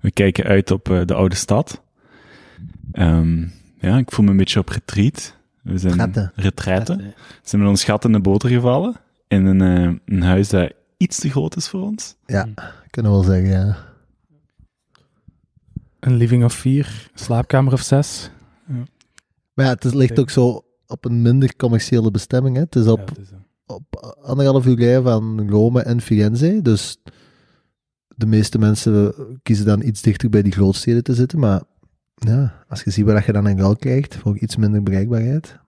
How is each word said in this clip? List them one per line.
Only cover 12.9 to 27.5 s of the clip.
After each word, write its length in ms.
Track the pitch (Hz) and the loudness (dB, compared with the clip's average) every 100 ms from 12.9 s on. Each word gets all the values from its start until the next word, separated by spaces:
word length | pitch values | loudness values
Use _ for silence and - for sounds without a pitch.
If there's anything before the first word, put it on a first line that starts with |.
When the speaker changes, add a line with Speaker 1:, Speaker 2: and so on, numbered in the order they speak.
| - 110 | -4 0
Speaker 2:
we 60 | 101 | 2
wel 100 | 92 | 2
zeggen, 220 | 92 92 | 2 2
ja. 280 | 95 98 98 - _ _ _ _ 151 _ _ _ _ _ _ _ _ _ _ _ _ _ - _ _ | 0 0 -4 -8 _ _ _ _ _ _ _ _ _ _ _ _ _ _ _ _ _ _ -18 _ _
Speaker 3:
Een 160 | 131 123 | 0 2
living 280 | 117 123 | 2 4
of 100 | 117 | 2
vier, 560 | - 131 139 143 110 - | 0 -2 0 -2 -10 -18
slaapkamer 600 | - - 117 120 135 135 | -20 -4 -4 0 2 2
of 80 | 127 | 0
zes. 480 | - 139 147 - - - _ _ - | 2 0 0 -6 -16 -20 _ _ -12
Ja. 160 | 127 131 _ _ _ _ _ _ | -12 -12 _ _ _ _ _ _
Speaker 2:
Maar 120 | - - | -2 0
ja, 60 | |
het 140 | 123 131 | 0 -2
is, 80 | |
ligt 180 | 135 127 | 2 2
Speaker 3:
Oké. 100 | 117 | 2
Speaker 2:
ook 80 | 127 | 0
zo 360 | - 123 110 _ _ _ | 2 0 0 _ _ _
op 180 | - 127 | -10 -4
een 160 | 117 | 0
minder 340 | 117 131 131 - | 2 4 2 0
commerciële 560 | 123 113 - 123 110 | 0 0 0 0 2
bestemming, 440 | 104 - 127 135 127 | -2 -2 -2 -2 -2
hè. 60 | |
Het 140 | 165 131 | -2 2
is 120 | 110 | 2
op, 100 | 110 | 2
Speaker 3:
Ja, 60 | 98 | -2
het 120 | 80 | -16
is, 140 | 98 | -18
eh, 60 | 95 92 _ _ | -20 _ _ _
Speaker 2:
op 300 | 98 - - - - | -20 -16 -16 -16 -18
anderhalf 440 | - 135 139 135 127 | -6 0 4 4 4
uur 100 | 120 | 4
rijden 260 | 120 127 | 4 4
van 460 | 127 113 110 110 104 | 2 0 -2 -4 0
Rome 320 | 104 113 123 | 4 4 2
en 200 | 117 120 | 0 -4
Firenze, 600 | - 107 104 117 156 214 | 0 2 2 2 0 0
dus 360 | 139 104 - - - _ _ _ _ | 2 0 -2 -16 -20 _ _ _ _